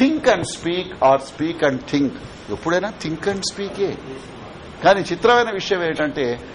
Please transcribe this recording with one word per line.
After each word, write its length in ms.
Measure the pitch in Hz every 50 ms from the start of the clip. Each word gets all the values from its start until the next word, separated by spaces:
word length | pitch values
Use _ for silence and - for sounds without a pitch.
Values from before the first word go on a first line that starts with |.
think 220 | 254 277 320 302 -
and 200 | 254 208 175 160
speak 420 | - - - - 170 175 180 175 - - - -
or 140 | 135 135 135
speak 520 | - - - - 156 165 165 - 160 143
and 260 | 131 123 - - -
think. 140 | 143 143 120 - - - - - - - -
ఎప్పుడైనా 420 | 104 98 - 165 170 180 185 214 - - -
think 180 | 160 165 165 -
and 160 | 202 196 196 185 -
స్పీకే. 460 | - 202 202 196 190 196 202 170 139 135 - 139 135 135 - - - - - - - - - - - - -
కానీ 180 | 170 202 196
చిత్రమైన 500 | 170 - 175 170 - 226 240 240 240 226
విషయం 320 | 208 190 165 - 202 180 175
ఏంటంటే, 560 | 165 156 143 156 147 131 156 135 120 120 120 - - -